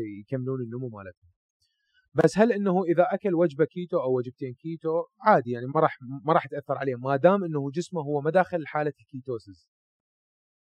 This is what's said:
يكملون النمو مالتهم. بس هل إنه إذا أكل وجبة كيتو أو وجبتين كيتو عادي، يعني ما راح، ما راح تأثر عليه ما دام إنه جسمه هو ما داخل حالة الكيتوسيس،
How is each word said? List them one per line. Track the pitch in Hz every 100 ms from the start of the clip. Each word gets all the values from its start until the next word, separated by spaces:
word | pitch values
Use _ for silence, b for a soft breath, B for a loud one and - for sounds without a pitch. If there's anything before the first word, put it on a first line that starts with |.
| 110 101
يكملون | 104 131 127 131
النمو | 120 120 127
مالتهم. | 107 95 - _ _ _ _ _ _ _ _ _
بس | 139 220 185
هل | 233
إنه | 202 202 180
إذا | 170 165 175
أكل | 196 202
وجبة | 165 175 135
كيتو | 156 180 180 175
أو | 131 127
وجبتين | 127 - 135
كيتو | 123 160 165 160 160 170 _
عادي، | 214 185 120
يعني | 120 127
ما | 156
راح، | 156 - 120 139
ما | 131
راح | 165 139
تأثر | 143 139 131
عليه | 139 123
ما | 127 139
دام | 170 202
إنه | 175 151 139
جسمه | 139 175 180
هو | 143 147
ما | 143
داخل | 170 175 175 147
حالة | 151 151 -
الكيتوسيس، | _ 135 131 117 104 90 _ _ _ _ _ _ _ _ _ _